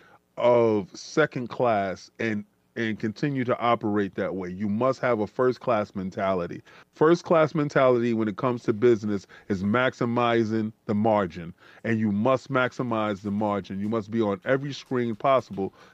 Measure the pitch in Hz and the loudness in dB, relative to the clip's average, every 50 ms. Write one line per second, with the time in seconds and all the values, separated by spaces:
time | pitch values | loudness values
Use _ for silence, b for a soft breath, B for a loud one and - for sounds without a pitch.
0 | b b b b _ _ _ - 117 120 120 120 117 113 107 104 95 - - - | b b b b _ _ _ 0 2 4 4 4 4 4 2 0 -2 -4 -10 -16
1 | - - - 160 151 147 - 139 123 110 - - 131 120 110 101 98 95 90 - | -18 -4 0 0 0 0 0 -6 -8 -8 -4 -2 0 2 2 2 0 -2 -4 -8
2 | - - _ - 117 113 107 104 104 - _ _ _ _ - 120 117 110 110 - | -12 -14 _ -6 -4 -2 -2 -4 -6 -10 _ _ _ _ -8 -4 -4 -4 -4 -4
3 | - 110 104 - - 147 139 135 123 120 120 - - 117 117 110 - 107 104 104 | -4 -6 -4 -4 -4 -2 -2 -2 -2 -2 -2 0 2 0 0 2 0 0 0 0
4 | 101 92 - - 98 85 85 95 92 90 92 92 107 101 101 110 123 131 131 - | 0 -2 -2 -4 -4 -4 -4 -6 -6 -8 -6 -6 -4 -4 -2 0 0 0 0 0
5 | - 127 120 107 104 95 - - 127 127 120 - - 131 117 107 104 - - 101 | 0 0 0 0 -2 -4 -2 0 0 0 0 0 -2 0 0 0 0 -2 -6 -8
6 | 92 95 - - 98 95 95 90 87 87 - - B B B B B _ _ - | -8 -6 -4 -2 -2 0 0 0 -2 -4 -8 -12 B B B B B _ _ 2
7 | 151 160 175 175 - - 180 165 156 147 - 160 147 147 - 147 135 131 127 120 | 4 4 4 4 2 2 4 4 4 2 0 -2 -2 0 2 4 6 6 6 4
8 | 117 120 117 110 110 107 98 - - 127 123 120 - - 113 101 120 123 117 101 | 2 0 0 0 0 -2 -2 -2 -2 -2 -2 -2 -2 -2 0 4 4 4 4 4
9 | 107 104 104 98 - B B B B - 104 90 95 101 107 123 127 131 - - | 2 -2 -2 -4 -4 B B B B -6 -4 -2 0 0 2 2 2 0 0 -2
10 | 135 120 117 123 120 117 117 117 113 107 110 113 110 107 - _ _ - 107 104 | -2 -2 0 2 2 2 2 2 2 0 0 -2 -2 -4 -6 _ _ -4 0 2
11 | 107 113 107 104 98 87 80 90 82 82 - B B B B B - 113 113 110 | 2 4 4 2 2 0 -4 -10 -14 -14 -16 B B B B B -4 -2 -2 0
12 | 110 107 98 101 110 131 131 123 - - 139 131 127 123 - - 131 120 117 110 | 0 0 0 2 2 2 2 0 0 -2 0 0 0 0 -2 -4 -6 -4 -2 -2
13 | 107 107 104 92 104 104 101 104 110 104 101 98 87 - 98 98 101 107 113 113 | -2 -2 -4 -4 -6 -6 -4 -2 -2 -2 -2 -4 -4 -6 -8 -8 -6 -4 -4 -4
14 | 98 101 107 117 110 104 98 90 - 123 131 135 139 147 131 - - - 135 123 | -4 -4 -2 -2 0 0 -2 -4 -2 -2 -2 -2 -4 -6 -12 -12 -10 -6 -4 -4
15 | 120 117 113 - - 139 135 127 - - 101 98 95 95 B B B B | -2 -4 -4 -2 0 2 2 2 0 -2 -6 -6 -6 -6 B B B B